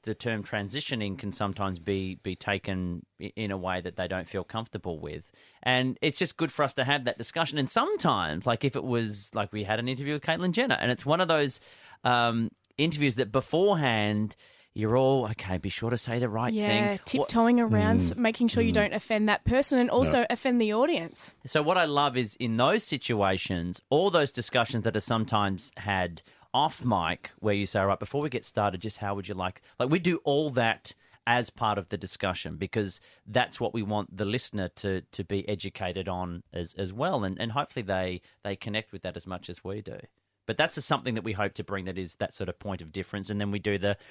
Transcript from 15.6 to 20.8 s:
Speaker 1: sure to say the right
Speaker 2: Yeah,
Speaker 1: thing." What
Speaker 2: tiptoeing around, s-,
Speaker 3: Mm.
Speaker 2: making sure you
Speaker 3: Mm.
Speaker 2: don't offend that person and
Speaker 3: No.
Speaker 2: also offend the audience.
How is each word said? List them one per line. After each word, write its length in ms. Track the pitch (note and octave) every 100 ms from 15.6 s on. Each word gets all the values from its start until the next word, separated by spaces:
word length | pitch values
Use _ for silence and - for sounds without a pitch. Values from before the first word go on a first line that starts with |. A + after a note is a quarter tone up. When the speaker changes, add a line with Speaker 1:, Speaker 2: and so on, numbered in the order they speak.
| G2
Speaker 1:
sure 220 | - A2+
to 60 | A#2+
say 200 | - A#2+
the 100 | A#2+
right 240 | G#2+ B2
Speaker 2:
Yeah, 160 | A3 G#3
Speaker 1:
thing." 200 | G#3 G#3
What 160 | G3 -
Speaker 2:
tiptoeing 540 | C4 - A#3 A#3 A#3+
around, 380 | A3+ G#3+ G#3+ F#3+
s-, 140 | -
Speaker 3:
Mm. 40 | -
Speaker 2:
making 300 | A#3 A3+ A#3
sure 160 | B3
you 80 | A3+
Speaker 3:
Mm. 100 | G#3+
Speaker 2:
don't 120 | G#3
offend 360 | G#3+ - G#3+ G#3+
that 160 | G#3 -
person 320 | B3 C#4 C4
and 100 | B3
Speaker 3:
No. 60 |
Speaker 2:
also 320 | - C4 B3+ A#3
offend 280 | A#3 C4+ B3
the 140 | G#3+
audience. 600 | G#3+